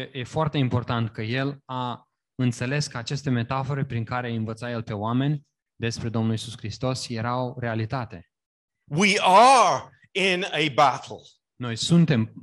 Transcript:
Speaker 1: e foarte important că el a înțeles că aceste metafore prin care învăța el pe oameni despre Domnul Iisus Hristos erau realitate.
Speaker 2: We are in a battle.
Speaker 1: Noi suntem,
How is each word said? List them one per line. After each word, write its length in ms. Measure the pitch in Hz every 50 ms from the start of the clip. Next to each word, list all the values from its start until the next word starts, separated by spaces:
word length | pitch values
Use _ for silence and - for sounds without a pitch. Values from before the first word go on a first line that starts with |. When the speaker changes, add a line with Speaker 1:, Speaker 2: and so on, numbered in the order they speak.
| 131 -
Speaker 1:
e 120 | - 131 120
foarte 340 | - - 156 156 151 - 147
important 520 | 131 120 131 123 113 - 123 117 113 110
că 120 | - 117
el 400 | 110 110 123 135 135 143 139 139 _
a 440 | - 127 127 123 123 113 - _ _ _ _ _ _ _
înțeles 520 | - 127 123 117 - 123 127 139 147 147
că 100 | - -
aceste 340 | 120 117 - 147 139 - 139
metafore 540 | 123 120 117 - 135 135 131 131 143 139 131
prin 200 | 135 120 117 110
care 260 | - 127 123 123 120
învăța 400 | 117 113 110 110 110 - 123 120
el 120 | 120 113
pe 100 | 113 -
oameni 540 | 110 101 107 113 120 127 135 143 151 143 - _ _ _ _ _ _ -
despre 280 | 117 117 110 - - 117
Domnul 220 | 107 113 113 113
Iisus 260 | 110 107 - 113 -
Hristos 520 | - - 104 - - 127 127 131 - - -
erau 480 | 120 110 110 120 123 127 127 123 - 123
realitate. 720 | 117 117 110 110 110 107 139 131 117 - 92 82 - _ _ _ _ _ _ _ _ _ _ _ _ -
Speaker 2:
We 260 | 143 160 208 196 202 190
are 720 | 190 190 180 208 240 262 277 240 208 175 139 120 - - _ _ _ _
in 320 | - 190 185 190 180 180 196
a 280 | 185 160 151 156 147 117
battle. 480 | 151 147 131 127 139 - - 107 - - - _ _ _ _ _
Speaker 1:
Noi 200 | - 123 120 113
suntem, 560 | - - - 170 170 165 - 139 113 110 107 - -